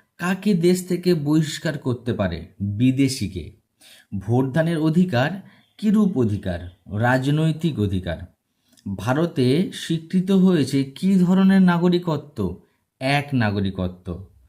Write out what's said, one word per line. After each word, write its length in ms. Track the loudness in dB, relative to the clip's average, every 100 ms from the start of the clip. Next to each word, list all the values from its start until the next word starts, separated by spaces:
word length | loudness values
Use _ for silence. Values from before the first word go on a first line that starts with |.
| _ -8
কাকে 360 | -4 -2 0
দেশ 340 | 2 4 2 -2
থেকে 260 | -2 0
বহিষ্কার 640 | 0 2 2 0 -4 -6 -4
করতে 360 | -4 -4 -4
পারে? 320 | -2 -2 -4 -12 -8
বিদেশিকে। 920 | -6 0 2 2 0 0 -6 -6 -12 -18 _ _ -20 -20 -10 -8
ভোটদানের 580 | -2 0 0 0 0 0
অধিকার 640 | 2 2 2 0 -2 -4 -14 _ _ -6
কিরূপ 400 | 0 2 2 2
অধিকার? 420 | 0 -2 -4 -8 -10 _ -10 -2
রাজনৈতিক 800 | 0 2 0 0 0 -2 -4 -2
অধিকার। 540 | -2 -2 -4 -10 -12 _ _ _ _ _ -10 -6
ভারতে 760 | -2 -2 -2 0 0 2 -2
স্বীকৃত 580 | -6 -6 -6 -2 -2 2
হয়েছে 520 | 4 4 4 2 0
কী 320 | -2 -2 0
ধরনের 460 | 2 4 4 4 6
নাগরিকত্ব? 1000 | 6 4 2 0 -2 -4 -6 -6 -6 -6 _ _ _ -6
এক 300 | -2 -2 0
নাগরিকত্ব। 920 | 0 0 0 -4 -2 -6 -6 -12 -12 -14 _